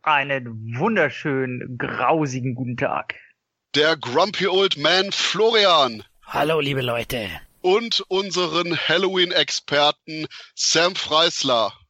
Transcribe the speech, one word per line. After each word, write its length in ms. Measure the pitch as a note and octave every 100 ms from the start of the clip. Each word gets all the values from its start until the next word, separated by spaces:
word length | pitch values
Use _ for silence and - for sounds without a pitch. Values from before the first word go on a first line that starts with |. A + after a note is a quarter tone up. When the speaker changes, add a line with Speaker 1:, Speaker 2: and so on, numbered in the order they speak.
Speaker 1:
Einen 720 | D#3 D3 C#3 C3+ A#2+ A2+ A2 A#2+
wunderschönen, 960 | G3+ G#3+ D3 - D#3 C3+ C3 B2 - B2
grausigen 800 | C#3 A2+ B2 D#3+ D3 B2+ B2+ A#2+
guten 220 | B2 B2
Tag. 380 | C#3 - - - - _ _ _ _ C#3
Speaker 2:
Der 220 | D3+ D#3
Grumpy 500 | B2 C3 G3 E3+ F#3
Old 300 | F#3 G3 C#3+
Man 340 | D#3 F3+ G3
Florian. 920 | - - E3+ A3 A3+ G3 E3 C3 A2 - _
Speaker 3:
Hallo, 380 | - C#3 D3 D#3+
liebe 200 | C#3 C#3
Leute. 460 | B2 A#2 A2+ B2+ G2 E2 - _
Speaker 2:
Und 460 | F3 G#3 A#3 - -
unseren 720 | F#3 G3 E3+ F3 E3 E3+ E3
Halloween-Experten 1500 | - F3+ F#3 F#3+ F3 E3+ D3 - - C#3+ D3 - - D#3 D#3 - - -
Sam 400 | - D#3+ F3 F#3
Freisler. 760 | - D#3 E3+ - C#3 A#2 G2+ -